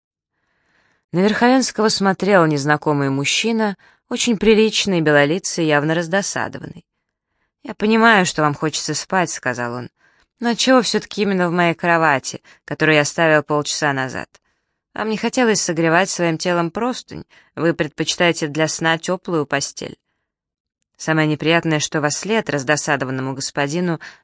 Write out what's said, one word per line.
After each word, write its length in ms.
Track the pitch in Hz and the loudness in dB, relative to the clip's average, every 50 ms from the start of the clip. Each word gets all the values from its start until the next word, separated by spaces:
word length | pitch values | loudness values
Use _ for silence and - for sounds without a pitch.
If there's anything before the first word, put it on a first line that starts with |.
| _ _ _ _ _ _ _ _ _ _ _ _ _ _ _ _ _ _ _ _ _ _ - | _ _ _ _ _ _ _ _ _ _ _ _ _ _ _ _ _ _ _ _ _ _ -2
На 80 | 165 | 0
Верховенского 680 | 185 208 214 - 233 240 254 269 247 - - - 214 220 | 2 2 2 2 4 4 4 4 2 0 -2 0 0 0
смотрел 580 | 208 - 196 196 190 - - 190 208 185 165 | 0 2 0 0 0 0 2 4 4 4 4
незнакомый 640 | 156 151 143 135 147 151 147 - 156 151 143 139 139 | 4 2 0 0 0 0 0 0 0 0 0 0 0
мужчина, 640 | 135 139 139 139 - - - 220 233 220 220 208 190 - _ _ _ _ _ _ | -2 -2 -2 -2 -2 -2 -2 -2 0 0 -2 -2 -4 -6 _ _ _ _ _ _
очень 300 | 247 240 - 240 233 180 | -6 -2 0 0 0 2
приличный, 640 | - 208 220 208 220 220 208 - - - 190 175 | 4 4 6 6 4 4 2 0 -2 0 0 2
белолицый, 640 | 156 151 151 147 143 143 160 196 - - - - 170 | 2 4 4 6 4 4 2 -2 -4 -6 -4 -2 0
явно 280 | 156 151 147 143 156 160 | 2 2 2 2 2 0
раздосадованный. 920 | 170 175 160 175 196 196 - - - 113 - 113 - - 151 - - - _ _ _ _ _ _ _ _ _ _ _ _ _ _ _ - | -2 -2 -2 -2 -2 -2 -4 -4 -6 -6 -6 -8 -12 -14 -14 -16 -18 -20 _ _ _ _ _ _ _ _ _ _ _ _ _ _ _ -16
«Я 120 | 277 208 | -16 -6
понимаю, 500 | - - 214 220 226 220 233 226 202 180 | -2 0 2 4 4 6 6 6 6 4
что 160 | 175 - - 151 | 2 0 0 0
вам 120 | 151 143 | 0 0
хочется 400 | - - 143 143 - - - 151 | -2 -4 -4 -4 -4 -6 -6 -6
спать», — 360 | - - - - 190 175 156 - - | -6 -6 -4 -2 -2 -2 -2 -4 -6
сказал 360 | - 131 123 117 120 120 120 | -6 -6 -6 -4 -6 -6 -6
он. 160 | 123 120 117 - _ _ _ _ _ _ _ _ _ | -8 -10 -12 -16 _ _ _ _ _ _ _ _ _
«Но 120 | 233 240 | -4 -2
отчего 320 | 233 - - 247 262 254 220 | -2 0 2 4 4 4 4
все-таки 400 | - - 214 - - - - 208 | 2 -2 -2 -4 -4 -4 -2 0
именно 260 | 202 196 185 180 170 | 0 2 0 0 0
в 40 | 165 | 2
моей 220 | 180 175 170 160 | 2 2 2 0
кровати, 680 | - - 175 170 165 160 160 143 131 - - - - - - - _ _ | 0 0 2 2 4 4 2 2 0 -2 -6 -12 -12 -16 -20 -20 _ _
которую 320 | - 147 - 156 156 156 | -10 -4 0 2 4 4
я 60 | 151 147 | 4 2
оставил 400 | 147 - - 170 160 156 151 147 | 2 0 0 2 4 4 4 2
полчаса 500 | - 151 147 143 - - - - 147 139 | 0 -2 -2 -2 -4 -4 -2 -2 -2 -2
назад? 360 | 135 131 131 120 101 - - _ _ _ _ _ _ _ _ _ _ _ _ _ | -2 -4 -6 -8 -10 -12 -14 _ _ _ _ _ _ _ _ _ _ _ _ _
Вам 160 | - 208 220 | -6 -4 -4
не 60 | 214 | -4
хотелось 440 | 202 - 233 - - 254 226 214 185 | -2 -4 -2 0 0 2 2 2 0
согревать 480 | - - 175 151 165 165 160 170 190 190 | 0 -2 -2 0 2 2 2 2 2 0
своим 300 | - - 175 170 160 160 | -2 -2 -2 -2 -2 -2
телом 320 | - 180 175 175 170 170 | -2 -2 -2 0 -2 -2
простынь, 540 | - 208 214 247 247 - - - - - - - _ - _ _ _ | -4 -4 -4 -4 -6 -6 -10 -14 -14 -16 -16 -16 _ -20 _ _ _
вы 200 | - 143 170 165 | -2 0 0 0
предпочитаете 720 | - 170 147 - - 160 - - - 185 170 165 - 170 | 0 -4 -6 -4 -6 -6 -4 -2 0 0 0 0 0 -4
для 220 | 151 143 151 160 151 | -4 -2 -2 -2 -2
сна 280 | - - 170 165 165 | -2 -2 -2 0 -2
теплую 500 | 160 - - 180 185 - - 175 160 143 | -2 -2 -4 -6 -6 -4 -4 -4 -2 -2
постель». 520 | - - 143 143 - - - - - - - _ _ _ _ _ _ _ _ _ _ _ _ _ _ _ _ _ _ _ _ | -2 -4 -4 -4 -6 -8 -12 -12 -14 -14 -16 _ _ _ _ _ _ _ _ _ _ _ _ _ _ _ _ _ _ _ _
Самое 260 | - - 160 160 156 | -4 -2 0 2 2
неприятное, 540 | 156 151 147 - 151 165 170 165 165 156 151 | 0 0 0 0 0 2 2 2 0 0 0
что 220 | 143 - - 160 143 | -2 -2 -4 -2 -2
во 80 | 151 | -2
след 400 | 143 - - 190 220 226 208 - | -2 -4 -4 -2 -2 -2 -2 -2
раздосадованному 800 | 147 147 131 127 151 143 - - 151 135 135 127 131 131 131 131 135 | -4 -4 0 0 0 0 0 -2 -2 -2 -2 -4 -4 -6 -6 -6 -6
господину 680 | 127 131 - - - 143 143 147 175 180 175 165 147 - - - - | -6 -8 -8 -4 -4 -4 -4 -2 -2 -2 -2 -4 -4 -8 -14 -20 -20